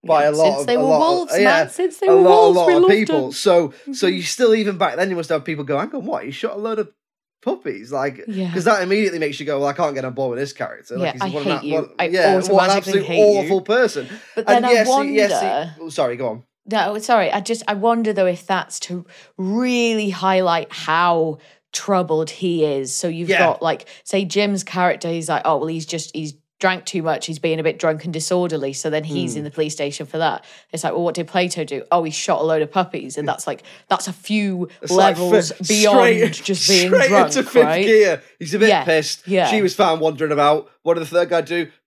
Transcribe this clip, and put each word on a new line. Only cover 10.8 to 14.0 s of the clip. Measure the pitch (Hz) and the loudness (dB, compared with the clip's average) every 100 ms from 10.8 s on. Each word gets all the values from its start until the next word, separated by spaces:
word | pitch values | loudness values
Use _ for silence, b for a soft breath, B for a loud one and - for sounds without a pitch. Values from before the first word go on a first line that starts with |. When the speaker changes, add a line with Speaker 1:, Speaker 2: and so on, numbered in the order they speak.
| - 120 | -10 -4
Speaker 1:
Like, | 170 - | -4 -4
Speaker 2:
Yeah, | 190 | -4
Speaker 1:
he's | |
Speaker 2:
I | |
Speaker 1:
one | 151 | -4
of | 139 | -2
Speaker 2:
hate | |
Speaker 1:
that, | 139 | -4
Speaker 2:
you. | 147 | -2
Speaker 1:
one, | 156 - - | -4 -4 -4
Speaker 2:
I | 170 | -2
Speaker 1:
yeah, | 185 160 | 2 4
what | 185 185 | 2 4
an | |
Speaker 2:
automatically | 190 185 196 190 196 | 4 4 2 0 -2
Speaker 1:
absolute | |
Speaker 2:
hate | 147 - | 0 4
you. | 208 202 | 6 4
Speaker 1:
awful | 160 190 | 2 -2
person. | 185 233 240 147 | 0 2 2 -2